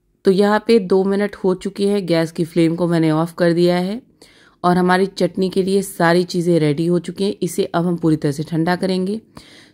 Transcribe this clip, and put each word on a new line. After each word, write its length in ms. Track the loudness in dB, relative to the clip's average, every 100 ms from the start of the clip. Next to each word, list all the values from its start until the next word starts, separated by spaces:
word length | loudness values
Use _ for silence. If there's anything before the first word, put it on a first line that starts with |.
| _ _ 0
तो 60 |
यहाँ 320 | 2 2 2 2
पे 100 | 2
दो 220 | 4 2
मिनट 320 | 2 0 -2 -2
हो 180 | -2 -2
चुके 320 | -6 -4 -2
हैं, 180 | -2 0
गैस 260 | 0 0
की 140 | -4 -2
फ्लेम 300 | 2 0 2
को 120 | 0
मैंने 240 | 2 2
ऑफ 220 | 2 -2
कर 200 | 0 0
दिया 220 | 2 2 0
है 240 | -2 -6 -12 _ -20 _ _ _
और 140 | 0 2
हमारी 280 | 2 2 0
चटनी 420 | 0 -2 -2 -2
के 140 | -2
लिए 180 | 0 0
सारी 400 | -2 0 2 2 0
चीज़ें 320 | -2 0 2
रेडी 260 | 2 0 0
हो 120 | -2
चुकी 240 | -4 -4
हैं। 120 | -4 -4
इसे 240 | -6 -4 -4
अब 200 | -2 -2
हम 120 | 0
पूरी 180 | 0 0
तरह 140 | -2
से 120 | -4
ठंडा 320 | -6 -4 -2 -2
करेंगे। 460 | -2 -2 -4 -6 -12 -20 -20 -20 -20